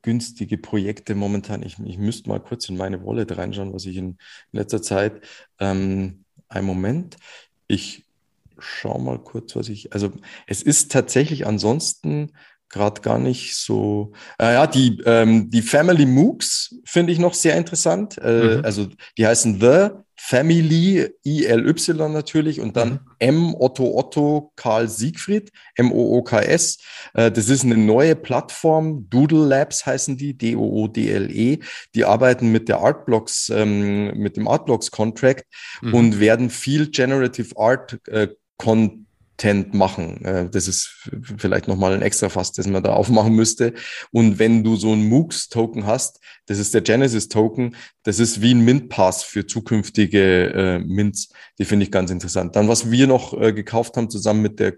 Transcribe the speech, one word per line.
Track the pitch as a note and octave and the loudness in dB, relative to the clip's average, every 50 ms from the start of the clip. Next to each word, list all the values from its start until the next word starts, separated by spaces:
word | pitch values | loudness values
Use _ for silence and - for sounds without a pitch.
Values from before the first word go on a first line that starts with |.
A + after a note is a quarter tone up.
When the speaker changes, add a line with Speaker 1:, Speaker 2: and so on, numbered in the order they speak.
Speaker 1:
günstige | _ A#2 A2+ A#2+ A#2 - - - G#2 G2 G#2+ | _ -2 -2 -2 -4 -8 -10 -12 -8 -8 -8
Projekte | - - - - G#2+ F#2+ G2 G#2+ - _ - A2 | -8 -8 -6 -4 -4 -4 -4 -6 -10 _ -8 -6
momentan? | G2+ G#2 G2+ G2+ G2+ G2 - G#2+ - | -4 -4 -4 -4 -6 -6 -8 -12 -12
Ich, | - - - - - | -12 -14 -14 -14 -14
ich | - F2+ | -14 -10
müsste | F#2 G2 G#2 A#2 - - - | -6 -6 -6 -6 -6 -8 -8
mal | G#2 G2+ | -8 -8
kurz | - - A#2+ A#2 - - | -8 -10 -12 -12 -10 -12
in | F#2 | -8
meine | F2+ F#2+ F#2+ G2 F2+ F#2 | -8 -6 -8 -8 -10 -8
Wallet | G#2 A2 A#2 G#2+ - F2+ | -8 -6 -6 -6 -6 -8
reinschauen, | F2+ F2+ G2 G2+ G2+ G2 G2 F#2+ | -10 -8 -10 -8 -10 -10 -10 -12
was | F#2+ F#2 | -12 -12
ich | F#2+ F2+ | -12 -12
in | F#2+ F#2 F#2 F2+ _ _ - - - _ _ - | -10 -10 -12 -14 _ _ -20 -20 -20 _ _ -10
letzter | G#2+ G#2 - - G#2+ | -10 -8 -6 -6 -8
Zeit, | - - G2+ G2 G2+ G#2+ - - - - - - - _ _ _ | -6 -2 -2 0 -2 -2 -4 -8 -20 -20 -20 -20 -20 _ _ _
ähm, | G2 G2 F#2+ F#2+ F#2+ F#2+ F#2+ F#2+ F#2+ F#2+ F#2+ G2 _ _ _ _ _ | -6 -4 -4 -2 -2 -4 -4 -4 -6 -8 -10 _ _ _ _ _ _
einen | _ - G2+ G2 | _ -8 -6 -6
Moment. | G2 F#2 F#2 F#2 G2+ B2+ E3 F3+ E3+ - _ _ - - - _ _ _ _ _ | -4 -4 -4 -4 -4 -4 -4 -6 -10 -18 _ _ -20 -20 -20 _ _ _ _ _
Ich | _ G2 F#2 - - - - _ _ _ _ _ _ _ _ _ _ _ | _ -4 -4 -4 -10 -18 -20 _ _ _ _ _ _ _ _ _ _ _
schau | - - - - - - - - | -20 -20 -16 -16 -12 -10 -8 -8
mal | B2+ B2+ B2+ B2+ B2+ | -8 -8 -8 -10 -10
kurz, | B2+ - - A2+ A2+ - - | -12 -14 -16 -16 -16 -12 -12
was | B2 A2 | -12 -10
ich, | G#2+ G#2 G#2 - - | -10 -12 -16 -16 -12
also | - G#2 G2+ G2 F#2 - - - - - _ | -8 -6 -6 -6 -8 -12 -20 -20 -20 -20 _
es | - G2+ - - | -12 -12 -4 -2
ist | C#3+ D3 - - - - | 0 0 0 -2 0 0
tatsächlich | C3+ - - - B2+ C#3+ D3+ D#3+ C3 - | 0 0 2 0 0 0 0 -2 -6 -4
ansonsten | G#2+ G#2+ G#2 G2 G#2 A#2+ D#3 - - - _ - D#3 D3+ D3 D3 D3 _ _ _ _ _ _ _ _ | -4 -4 -2 0 -2 -2 -2 -4 -6 -8 _ -6 -6 -6 -6 -6 -8 _ _ _ _ _ _ _ _
grad | - F#3+ G#3 G#3 G#3 - - | -6 -2 -2 -2 -2 -4 -4
gar | - A2+ A#2+ | -4 -2 -2
nicht | B2+ C3 B2+ B2+ - - - | 0 -2 -4 -4 -8 -10 -10
so, | - - - A2 G#2+ G#2 G#2 G#2 G#2 G#2 G#2 - - - - - _ | -10 -6 -4 -4 -2 -2 -2 -4 -4 -6 -8 -12 -20 -20 -20 -6 _
äh, | A2+ A#2 A#2+ | 0 2 4
ja, | B2 D3+ | 4 2
die, | D#3 - C4 C4+ B2 G#2+ - - | 2 4 2 2 2 2 0 2
ähm, | A#2+ A#2 A#2 A2+ A2 A2+ A2+ G#2+ - | 4 4 6 6 6 4 4 2 2
die | - - A3 | 0 -2 0
Family | - - C#3+ D#3 F3+ F3+ D#3+ D3 | 2 2 2 4 4 4 4 4
Moocs | C3 B2+ C3+ E3 B3 E4+ - - - - - - - - - _ | 4 6 4 4 4 2 -2 -6 -6 -4 -6 -6 -8 -12 -20 _
finde | - - F3 F3 E3+ | -2 0 0 2 2
ich | F3 E3 | 2 2
noch | F3 F3 E3+ | 0 0 0
sehr | - - E3+ D3+ | 2 0 2 2
interessant. | E3+ E3+ E3 - - - E3 E3 F#3 G#3+ G3+ - - | 0 -2 -4 -4 -2 -2 0 -2 -2 -4 -8 -10 -6
Äh, | - B2+ A#2 A#2 A2+ A2+ A2 | -2 0 2 2 2 2 2
Speaker 2:
Mhm. | B2 D3 | 0 -2
Speaker 1:
also | A2+ G2 G2+ G2+ F#2+ - _ - - _ | -4 -4 -4 -6 -8 -8 _ -20 -18 _
die | - A2+ | 2 2
heißen | A2 A#2 A#2 - A#2 G#2 F#2+ | 4 4 2 2 0 0 4
The | A2 A#2+ C3+ F3 G3 G#3 - - _ _ _ - | 4 6 6 6 4 2 0 -8 _ _ _ -18
Family, | - - - B2 C#3+ D#3+ E3 E3+ E3 D#3 D#3 E3 E3+ F#3+ G3 F3 - - - _ _ | -8 0 0 2 4 4 4 4 4 2 2 2 4 2 2 2 0 -2 -6 _ _
I | C#3 D3+ D#3 - | -4 -2 -2 0
L | - A#2 A2+ A2+ | 2 2 2 2
Y | A#2+ D#3+ E3 - - E3+ D#3 D#3 D3+ | 2 0 0 0 -2 -2 -2 -2 -2
natürlich, | D3+ D3+ D3 - - D#3+ D3+ D#3 D3+ - | -2 -4 -6 -2 -2 -2 0 0 -4 -4
und | A2 A2+ G2+ | -8 -4 -2
dann | A#2+ A#2 A#2+ | -2 -2 -2
Speaker 2:
Mhm. | B2+ C#3 - _ _ _ | -4 -6 -10 _ _ _
Speaker 1:
M | A#2 B2 D3 D#3+ E3+ E3 - | 0 2 2 2 2 0 0
Otto | - B2+ B2+ - - C3 A#2+ - | 0 0 0 0 0 -2 0 0
Otto | - - - - D#3 D3 D3 D3+ D3 D3 - _ | -2 -4 -2 -2 0 0 2 0 -2 -4 -8 _
Karl | - - A#2+ G#2+ A2+ A#2 A2 | -8 -4 -2 0 0 0 -2
Siegfried, | F#2+ G2 A2 D3+ E3 - - - G3+ G#3+ G#3 - _ _ - - _ | -4 -4 -6 -6 -6 -8 -6 -4 -4 -4 -4 -6 _ _ -20 -14 _
M | - B2 B2 - | 0 0 2 2
O | A2+ A#2+ G#2+ A2 | 0 0 2 0
O | B2 A#2+ | 0 0
K | - A#2+ G#2+ | 2 0 0
S. | - - - E3+ - - - - - - - - - - _ | 2 2 2 2 0 -2 -4 -8 -14 -20 -20 -20 -20 -6 _
Äh, | - A2+ A2+ | 2 2 4
das | G#2+ A#2 G#2 A2 | 2 2 2 2
ist | C#3 C3 C3 | 2 2 4
eine | B2 A#2 | 2 4
neue | A2 A2 G#2+ A2 B2 D3 E3 D#3+ | 4 4 4 6 6 6 4 4
Plattform, | D#3 - - B2+ B2 - - - - - E3 D#3 D#3+ D#3+ D#3+ D#3 C#3+ G#2 F2+ | 0 -2 -4 -4 -4 -4 -6 -14 -2 0 2 2 2 0 -2 -6 -8 -10 -2
Doodle | - B2 C#3+ D3 E3 D#3 D#3 | 2 2 4 4 4 4 4
Labs | C#3+ C#3 C3+ D3+ D3+ - - - | 4 4 2 0 -2 -4 -8 -4
heißen | C#3+ C3 C3+ - - C#3 | -4 -4 -4 -4 -6 -6
die, | B2+ C#3 C#3+ C3 | -6 -6 -10 -8
D | C3+ A#2+ A#2 A#2 | -4 -4 -4 -2
O | A2+ A2 G#2+ G2+ G#2+ G#2+ | -2 -2 -2 -2 -2 -4
O | A2 | -4
D | G#2+ A2+ A2 G#2+ | -2 -4 -2 -2
L | G2+ G2+ G2 - | -2 -2 -4 -4
E. | - - A2 B2 D3 D#3+ - - - - - _ _ | -2 0 0 0 0 -2 -6 -16 -18 -18 -20 _ _
Die | A2 G#2+ | 0 2
arbeiten | F#2+ G#2 A#2 B2+ B2+ B2 B2 A#2+ A2+ | 2 4 4 4 4 4 4 2 2
mit | A2 A2 A2 | 2 2 2
der | A2+ A2+ - | 0 -2 2
Artblocks, | - A#2+ D3+ - - - A#2+ A2 A2+ - - - - - | 2 2 0 0 -2 0 0 0 0 -4 -8 -6 -4 -2
ähm, | A2+ G#2+ G#2+ G#2 G#2 G2+ G2+ G2+ G2+ G2+ G#2 G2+ - | 0 0 0 0 0 0 0 0 -2 -2 -4 -4 -4
mit | G#2 G#2 G2+ - | -4 -6 -4 -4
dem | G2+ G#2+ | -4 -2
Artblocks | G#2 A#2+ D#3 - - B2 A2 - - | 0 0 0 0 0 -2 -2 -2 -8
Contract | - - G#2+ A2+ A2+ - - C3 C#3 C3+ - _ _ - - - - - | -4 -4 -4 -4 -2 2 2 2 2 2 -6 _ _ -20 -20 -18 -18 -12
Speaker 2:
Mhm. | - A#2+ A2+ | -4 2 4
Speaker 1:
und | A#2+ A#2 A#2 G#2+ G2+ | 6 6 6 4 4
werden | G#2 G#2+ A2+ A#2+ B2+ A#2+ | 4 4 4 4 2 -4
viel | B2 - - C3 C#3 D3+ D3+ D3 | -4 -6 -4 -2 0 0 0 -2
Generative | D3+ - B2+ B2+ C3+ C#3 B2+ B2 B2+ - A2+ - - | 0 0 0 2 2 0 0 0 -2 -6 -10 -10 -4
Art, | - G#2+ A2+ C3 C3 - - - - _ - | 0 2 2 2 0 -2 -14 -18 -18 _ -6
äh, | - G#2+ G#2 G2 - _ _ _ _ | -2 0 0 0 -2 _ _ _ _
Content | _ - A2+ A2 A2+ A2 G#2 - - - _ _ _ _ _ _ - - G#2+ G2+ G2+ G2 - - | _ 0 2 4 4 2 2 -2 -8 -20 _ _ _ _ _ _ -4 0 0 0 0 -2 -4 0
machen. | G2+ F#2+ F#2+ - - E2+ E2 - - - | 0 0 0 0 -6 -10 -10 -10 -10 -6
Äh, | - F#2+ F2+ F2+ F2 | -4 -4 -4 -4 -2
das | - G2 E2+ | -4 -4 -4
ist | - F#2 - - - - _ - | -2 -4 -6 -6 -8 -12 _ -16
f-, | - - A2+ A#2+ B2 G#2+ | -14 -14 -14 -14 -14 -12
vielleicht | G#2 - G2 G2 - - - | -6 -2 0 0 0 -2 -2
nochmal | G2 F#2+ F#2+ F#2 F#2+ | -2 0 0 0 0
ein | - | 0
extra | G2+ G2+ - - - | 0 -2 -2 -2 -4
Fass, | F#2+ - G2 F2+ - | -2 -4 -4 -6 -6
das | - - F#2 | -6 -6 -4
man | G2 G2 F#2+ F#2+ | -2 -2 -2 0
da | - | 0
aufmachen | - G2+ G#2+ A2 B2 A2 G#2 A2+ A2+ | 0 0 2 2 4 4 4 4 4
müsste. | A2 A2+ A2 - - A#2+ A#2 A#2 - - - - - - _ | 4 2 2 0 0 -2 -2 -2 -6 -16 -14 -14 -16 -16 _
Und | - A2+ A#2 A2 G2+ | 2 4 4 4 4
wenn | F#2 A2 A2+ A#2 A2+ G#2+ | 4 2 4 4 4 4
du | A2+ A2+ | 2 0
so | G2+ G2 A2 | 0 0 0
einen | A2 G#2+ G#2+ | 2 2 2
Moocs-Token | G#2+ A2+ C#3 D#3+ D#3+ - - - - - A#2+ A2+ A#2 - A2+ G#2 | 2 2 2 2 0 -4 -10 -10 -6 -2 -4 -2 -2 -4 -6 -2
hast, | G2+ A2+ C3+ - - _ _ _ - - _ _ | -2 -2 -2 -2 -8 _ _ _ -20 -20 _ _
das | _ G#2 G2+ | _ -4 -4
ist | G#2 - - | -4 2 0
der | A2+ | 2
Genesis-Token, | - - C3+ C3+ C3+ C3+ A2+ A2 - - - A2 G#2+ A2+ A2 - B2 A#2+ A#2+ - - - _ _ _ | 2 4 2 2 2 2 0 -2 -4 -2 0 0 0 2 0 -2 -4 -4 -6 -12 -20 -20 _ _ _
das | A2 G2+ F2 | -4 0 2
ist | A#2 A2 - G2+ | 0 0 0 2
wie | G#2 A#2+ B2 | 2 4 6
ein | A#2+ A#2 | 6 6
Mint-Pass | A#2 B2+ C#3 A#2+ - - - G2 F#2 A2 - - | 6 4 2 0 -4 0 2 2 2 2 -2 -8
für | - - G#2 F#2+ | -8 -6 -8 -6
zukünftige, | - - A#2 - - A#2+ G#2+ G2 - - G#2+ G#2 F2 G2 G2+ F#2+ F#2+ F#2 F2+ F2+ - - | -6 -8 -8 -4 -2 -2 -2 -2 -2 0 0 0 4 4 4 4 6 4 4 2 0 0
äh, | - F#2+ F#2 F2+ F2+ | 0 0 0 0 -2
Mints. | F2 D#2+ F#2 G2 G#2 G#2 G2+ - - _ _ - - - _ | -4 -4 -2 0 0 -2 -2 -6 -12 _ _ -20 -20 -20 _
Die | _ G2 | _ -2
finde | - G#2 G#2 G2 | 0 2 2 2
ich | F#2+ | 2
ganz | G2+ F#2+ F#2 F2 | 0 -2 0 0
interessant. | F#2 F2+ - F2+ - F#2+ F2+ E2+ - | -4 -6 -8 -6 -4 -4 -4 -2 0
Dann, | G#2+ G#2 | 2 2
was | G#2+ A#2 - - A2+ | 2 2 0 0 0
wir | A#2 B2 C3+ | 2 4 4
noch, | C3+ C3 B2 - - - - | 4 4 2 0 -4 -6 0
äh, | A2 A2 G#2+ | 0 0 0
gekauft | G#2 G2+ - - A2+ A#2 - - | 0 -8 -4 -4 -4 -4 -2 -4
haben, | B2+ A#2 G#2+ | -6 -6 -4
zusammen | A2 G#2 G#2+ A2 G#2 G#2+ | -6 -4 -2 0 0 2
mit | G#2+ G#2 G#2 - | 0 -2 -2 -2
der | G#2 G2 F2+ | -2 -2 -2